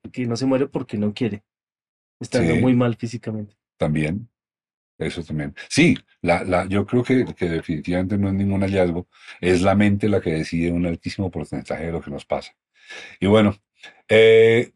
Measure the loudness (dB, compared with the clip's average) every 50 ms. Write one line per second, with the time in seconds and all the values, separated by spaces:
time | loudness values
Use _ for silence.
0 | -16 -16 -8 -6 -4 -4 -4 -2 -2 0 0 0 0 -2 -4 -8 -8 -6 -6 -4
1 | -4 -4 -2 -2 -4 -4 -4 -8 _ _ _ _ _ _ _ _ _ _ _ _
2 | _ _ _ -18 -12 -4 -2 0 2 2 2 2 2 2 4 2 2 0 -2 -4
3 | -8 -10 -10 -10 -10 -8 -10 -10 -10 -12 _ _ _ _ _ -6 -4 -2 0 0
4 | -2 -2 -4 -6 -8 -12 _ _ _ _ _ _ _ _ _ _ _ _ _ -8
5 | -8 -8 -8 -8 -10 -8 -8 -8 -8 -8 -10 -14 -14 -6 0 2 2 2 2 0
6 | -4 _ _ _ 0 0 0 0 0 -2 -2 -2 0 0 -2 -2 -2 0 0 -2
7 | 0 2 2 0 0 -2 -4 -6 -4 -4 -4 -4 -4 -4 -6 -6 -4 -4 -2 -2
8 | -2 -2 -2 -2 -2 0 0 -2 -2 0 0 -2 -2 0 0 0 0 0 0 -4
9 | -8 _ _ _ -20 -20 -12 -4 0 2 2 4 4 4 4 4 4 4 2 2
10 | 0 0 0 0 0 -2 -2 -2 -4 -4 -4 -2 -2 0 0 -2 -2 -2 -4 -6
11 | -8 -10 -6 -6 -6 -6 -6 -8 -10 -8 -10 -10 -8 -8 -8 -8 -6 -6 -6 -8
12 | -8 -8 -14 -12 -8 -6 -6 -6 -6 -10 _ _ _ _ _ _ _ -20 -20 -20
13 | -20 -18 -10 -4 2 4 4 6 4 4 0 -2 _ _ _ _ -20 -20 -20 _
14 | _ 2 4 6 8 8 8 8 8 6 6 4 0 -2 _